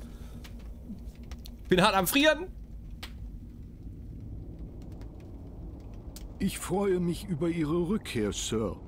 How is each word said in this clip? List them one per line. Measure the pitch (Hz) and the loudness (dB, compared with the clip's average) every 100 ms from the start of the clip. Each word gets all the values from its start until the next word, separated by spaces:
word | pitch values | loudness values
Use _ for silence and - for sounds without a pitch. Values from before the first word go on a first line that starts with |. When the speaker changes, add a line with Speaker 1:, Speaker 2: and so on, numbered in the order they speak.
| - - - - - - - - - - - - - - - - - | -10 -10 -12 -12 -10 -10 -10 -10 -10 -8 -8 -10 -10 -10 -10 -10 4
Speaker 1:
Bin | 185 | 8
hart | 208 | 8
am | 196 180 | 8 6
Frieren! | 277 311 302 370 - - - - - - - - - - - - - - - - - - - - - - - - - - - - - - - - - - - - - - - | 8 8 6 2 -8 -10 -10 -10 -10 -10 -10 -10 -10 -10 -12 -12 -12 -12 -12 -12 -10 -10 -10 -10 -10 -10 -10 -10 -10 -10 -12 -12 -12 -12 -12 -10 -10 -12 -12 -12 -10 -10 0
Speaker 2:
Ich | 190 - | 0 0
freue | - 180 202 180 | 0 4 6 6
mich | 175 160 - | 4 2 0
über | 147 170 | 2 2
Ihre | 165 147 175 170 | 4 4 4 4
Rückkehr, | 208 - 120 104 | 2 0 2 2
Sir. | 90 - 110 104 82 | 2 0 2 2 -2